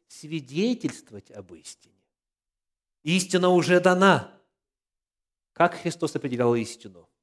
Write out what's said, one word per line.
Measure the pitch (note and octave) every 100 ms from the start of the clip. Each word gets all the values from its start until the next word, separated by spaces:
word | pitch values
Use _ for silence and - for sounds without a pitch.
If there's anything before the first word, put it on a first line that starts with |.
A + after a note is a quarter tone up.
| _
свидетельствовать | - D3+ D#3+ B2 D3 A3+ A#3+ D3 - - G#2 -
об | G#2 F#2
истине». | E2 - - _ _ _ _ _ _ _ _ _ _ _ _
Истина | D3+ F3+ F3+ F#3 F3+
уже | F3+ D3+ F3+
дана. | F3+ F3+ F#3+ D3 - _ _ _ _ _ _ _ _ _ _ _ _
Как | - E3
Христос | - E3+ - D#3+
определял | C#3+ C3+ B2 A#2+
истину? | A#2+ A2 - G#2 F2+ _ _